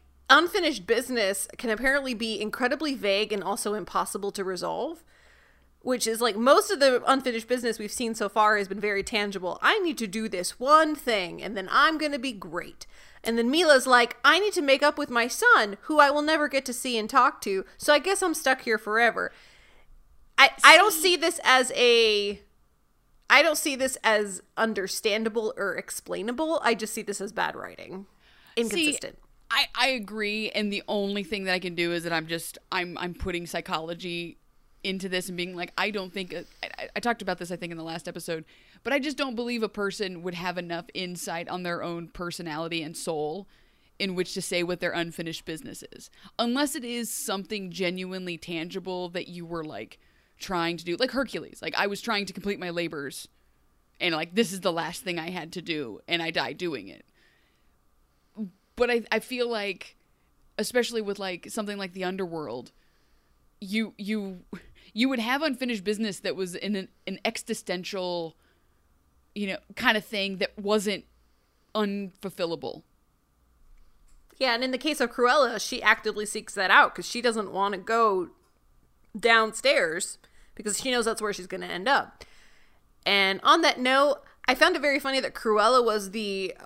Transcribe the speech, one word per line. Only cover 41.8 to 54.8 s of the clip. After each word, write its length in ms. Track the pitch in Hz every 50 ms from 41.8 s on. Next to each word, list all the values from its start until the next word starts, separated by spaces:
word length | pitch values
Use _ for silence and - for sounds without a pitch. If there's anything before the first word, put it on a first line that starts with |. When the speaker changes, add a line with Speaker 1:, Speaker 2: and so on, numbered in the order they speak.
| -
Speaker 2:
own 240 | 175 170 170 170 160
personality 720 | - - 180 170 160 - 170 165 151 151 165 165 170 165 156
and 140 | 156 165 -
soul 500 | - 175 165 151 151 151 160 196 196 - _ _ _ _ _ _ _ _ _ _
in 160 | 196 190 185
which 180 | 180 180 - -
to 80 | 196
say 220 | 175 - 185 175 175
what 160 | 170 180 170
their 120 | - 170
unfinished 540 | - 175 170 170 165 - 170 165 165 - -
business 380 | - 160 160 - - 185 - - -
is. 180 | - - - - _ - - - - -
Unless 360 | 226 240 240 269 294 277 -
it 80 | 320 240
is 280 | 233 240 240 233 214
something 600 | - - - - 196 190 190 - 214 202 190 180
genuinely 640 | 143 180 190 175 180 185 185 185 185 190 185 180 170 160
tangible 680 | - - 175 165 160 175 175 190 175 190 185 180 180 175
that 180 | 175 180 - -
you 180 | 175 175 170
were, 180 | 165 170 165 156
like, 360 | 156 127 101 110 - - _ _ _ _ _ _ _ _ _
trying 380 | - - 190 170 165 170 170 160
to 60 | 165
do. 120 | 175 170 -
Like 140 | 262 254
Hercules. 500 | - 262 269 - - 175 - - - -
Like, 140 | - - - -
"I 80 | 190 202
was 140 | 202 196
trying 240 | - 233 220 202 202
to 80 | 180 -
complete 260 | - - 202 202 -
my 120 | 185 175
labors, 560 | 170 175 175 160 156 151 143 127 - - - - _ _ _ _ _ _ _ _ _ _ _ _ _ _
and, 140 | - 180 165
like, 180 | 156 165 170 175
this 180 | 214 233 165
is 100 | 190 185
the 120 | 175 190 165
last 300 | 165